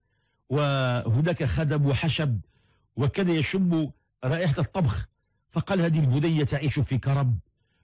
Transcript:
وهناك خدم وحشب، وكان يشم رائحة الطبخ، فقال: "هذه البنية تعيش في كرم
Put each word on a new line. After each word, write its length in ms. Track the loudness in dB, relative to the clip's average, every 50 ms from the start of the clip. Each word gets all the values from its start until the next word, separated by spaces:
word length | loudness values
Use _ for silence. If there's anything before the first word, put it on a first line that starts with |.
| _ _ _ _ _ _ _ _ _ _
وهناك 960 | -2 0 0 0 0 0 0 0 0 -2 0 0 0 2 2 0 0 0 -2
خدم 420 | -2 0 0 0 0 0 2 2
وحشب، 540 | 2 0 0 0 -2 -2 0 0 -2 -2 -4 -6 -10 _ _ _ _ _ _ _ _ _
وكان 340 | -2 -2 -2 0 0 0 0
يشم 600 | 2 0 0 0 0 0 2 2 2 2 0 -2 -6 -12 _ _ _ _ -4
رائحة 320 | -2 -2 0 0 -2 0 0
الطبخ، 460 | -2 -2 -2 0 0 0 0 -2 -6 -10 _ _ _ _ _ _ _ _
فقال: 300 | _ -6 -2 0 0 0
"هذه 180 | 2 2 2 2
البنية 440 | 2 2 2 2 2 2 2 0 0
تعيش 360 | 0 -2 -2 -2 -2 -2 -2
في 180 | -2 0 -2 -2
كرم 420 | 0 0 0 2 2 0 0 -2 -4 _ _ _ _ _ _ _